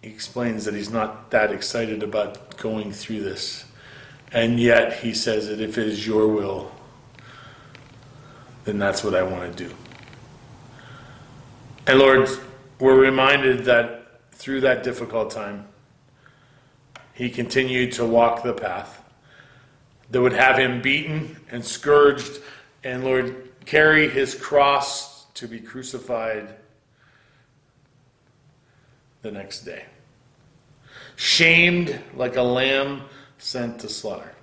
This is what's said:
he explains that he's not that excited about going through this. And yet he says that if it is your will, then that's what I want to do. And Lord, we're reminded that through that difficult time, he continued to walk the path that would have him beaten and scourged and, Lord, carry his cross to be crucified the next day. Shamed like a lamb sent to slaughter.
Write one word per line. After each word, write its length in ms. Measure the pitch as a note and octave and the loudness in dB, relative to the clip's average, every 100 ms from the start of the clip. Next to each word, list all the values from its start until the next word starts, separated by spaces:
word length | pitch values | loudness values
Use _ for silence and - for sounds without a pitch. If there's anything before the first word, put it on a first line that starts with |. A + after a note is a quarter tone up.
he 80 | A2 | -18
explains 560 | G#2+ - B2 A#2+ G#2+ G#2 | -14 -10 -4 -4 -4 -6
that 80 | |
he's 160 | G#2 G#2 | -6 -4
not 420 | A2+ G#2+ - - | -4 -4 -8 0
that 200 | - G#2+ | 2 2
excited 500 | G2 - A#2 A2+ G#2+ | -2 -4 -4 -4 -6
about 560 | G#2 G#2 G2+ - - - | -4 -4 -4 -6 -20 -10
going 340 | A2 A2 G#2 | -6 -6 -8
through 300 | G2 - A2 | -10 -10 -8
this. 440 | G2 G2 - - - - - - - - - | -6 -8 -10 -12 -18 -20 -20 -20 -20 -20 -6
And 280 | A#2 A#2 A#2+ | 0 0 2
yet 340 | A#2+ A#2 - - | 6 6 4 -2
he 140 | A#2 | -6
says 340 | A2+ - G#2+ G#2 | -4 -2 -2 -4
that 140 | G#2+ | -6
if 160 | G#2+ A2+ | -6 -4
it 100 | G#2+ | -4
is 200 | G#2 G#2+ | -4 -2
your 200 | G#2+ G#2+ | 2 2
will, 440 | G#2+ G2 G2 E2+ - - - - - - - - - - - - - - - - - - - - | 2 -2 -6 -10 -18 -20 -20 -20 -20 -20 -20 -20 -20 -20 -20 -20 -20 -20 -20 -20 -20 -20 -14 -8
then 140 | G#2 | -2
that's 240 | G2 F#2+ | -2 0
what 120 | G#2+ F#2 | 0 0
I 80 | |
want 320 | F#2 F2+ F2+ E2+ | -2 -4 -8 -10
to 120 | F2 | -14
do. 60 | - - - - - - - - - - - - - - - - - - - - - - | -14 -20 -20 -20 -20 -20 -20 -20 -20 -20 -20 -20 -20 -20 -20 -20 -20 -20 -20 -20 -8 2
And 100 | C3+ | 6
Lord, 320 | C3+ C3 C3 - - - - - | 6 6 2 -4 -14 -20 -20 0
we're 200 | C3 C3 | 6 8
reminded 680 | C3+ C3+ C3+ C#3 C3 B2 A#2 | 6 4 4 4 2 0 4
that 560 | A#2+ A#2 - - _ _ | 4 2 -8 -18 _ _
through 300 | - - C3+ | -18 -8 0
that 220 | C3 B2 | 0 0
difficult 480 | C3 A#2 A#2 A2+ A2 | -2 -8 -6 -4 -4
time, 360 | A2 G2+ G#2 G#2 _ _ _ _ _ _ _ _ _ _ _ _ - - | -6 -10 -12 -18 _ _ _ _ _ _ _ _ _ _ _ _ -20 -20
he 160 | - B2 | -8 -8
continued 640 | B2 A#2+ C3+ C3 B2+ B2 | -6 -2 0 0 0 -2
to 120 | - A#2 | -2 2
walk 380 | A#2 A#2 - | 4 4 2
the 100 | B2 | -4
path 500 | - G#2 F2+ G2+ - _ _ _ - - _ _ _ _ _ _ | -4 -6 -8 -10 -18 _ _ _ -20 -20 _ _ _ _ _ _
that 120 | B2 | 2
would 120 | B2+ | 2
have 240 | B2+ C3 B2+ | 4 4 4
him 240 | B2+ B2 | 2 0
beaten 560 | C3+ C#3+ D#3 D#3 B2+ - - | -2 -2 -2 -6 -8 -14 -14
and 140 | A#2+ | -12
scourged 760 | - - D3 D3 C#3+ C#3 - - - - _ _ | -10 -6 4 8 8 6 -6 -14 -18 -20 _ _
and, 200 | C3 B2+ | -10 -6
Lord, 460 | C3 B2+ B2+ - - _ - | 0 0 -2 -8 -18 _ 0
carry 440 | D3+ D#3 D#3 D3 | 4 6 4 2
his 260 | B2+ C3 - | 0 -2 -4
cross 920 | - D3 C#3 C#3 C#3 - - - _ - | 0 4 4 2 -2 -8 -12 -20 _ -18
to 120 | A#2+ | -16
be 120 | A2+ | -16
crucified 960 | - C3 B2+ B2 A2+ A#2+ A2+ G#2+ G2+ - _ _ _ _ _ _ _ _ _ _ _ _ _ _ _ _ _ _ _ _ _ _ _ _ _ _ | -16 -14 -12 -12 -6 -6 -4 -6 -10 -20 _ _ _ _ _ _ _ _ _ _ _ _ _ _ _ _ _ _ _ _ _ _ _ _ _ _
the 100 | A2 | -14
next 300 | G2+ F#2+ - | -14 -14 -16
day. 240 | - - - _ _ _ _ _ _ _ _ _ _ - - - | -14 -16 -18 _ _ _ _ _ _ _ _ _ _ -20 -20 -6
Shamed 840 | - - E3 E3+ F3 F3 E3+ - - - | -2 4 6 6 4 2 -2 -6 -12 -6
like 200 | B2 C3 | -4 0
a 60 | |
lamb 600 | B2 B2 C3 C3+ C#3 C#3 - - - _ | 0 2 0 0 -2 -8 -14 -20 -20 _
sent 420 | - B2+ A#2+ A#2 | -10 -8 -8 -8
to 80 | G#2 | -12
slaughter. 440 | - G#2+ - - - | -10 -10 -12 -14 -20